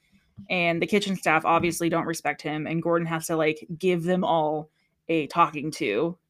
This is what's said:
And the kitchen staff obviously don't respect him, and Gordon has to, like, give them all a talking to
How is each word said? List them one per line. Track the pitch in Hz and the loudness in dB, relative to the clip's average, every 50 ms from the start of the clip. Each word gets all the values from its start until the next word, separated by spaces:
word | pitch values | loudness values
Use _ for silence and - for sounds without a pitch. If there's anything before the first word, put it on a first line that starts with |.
| _ _ _ _ _ _ _ - - - | _ _ _ _ _ _ _ -20 -8 -4
And | 185 185 170 170 165 170 | -2 0 2 2 2 0
the | 165 | 0
kitchen | 160 - 202 196 190 190 | 2 2 2 2 0 -2
staff | 180 - 180 156 156 156 | -2 2 2 2 2 4
obviously | - 170 170 165 175 165 - 170 165 | 4 2 2 2 0 0 0 0 0
don't | 170 165 - | 0 0 0
respect | 156 165 - - 147 147 - - | -2 -4 -4 -4 -4 -6 -4 -6
him, | 156 151 151 151 | -6 -6 -4 -4
and | - 160 165 160 | -4 -2 -2 0
Gordon | 170 170 170 170 165 | 2 2 2 0 0
has | 165 160 160 | -2 -4 -4
to, | - 170 | -2 0
like, | 160 156 156 156 156 - - 175 | 0 2 2 0 -2 -6 -10 -8
give | 156 - 185 180 170 160 | -2 0 2 2 2 2
them | 175 185 185 175 | 0 0 2 2
all | - 160 165 156 151 151 151 156 156 _ _ _ _ _ _ _ - | 2 2 2 2 2 0 -2 -4 -8 _ _ _ _ _ _ _ -2
a | 165 160 147 135 | 0 0 0 0
talking | - 170 170 147 151 151 139 156 147 | 2 2 2 2 2 -2 -6 -6 -4
to | - 156 120 98 113 151 170 175 - _ _ | -2 -2 0 0 0 0 -2 -2 -6 _ _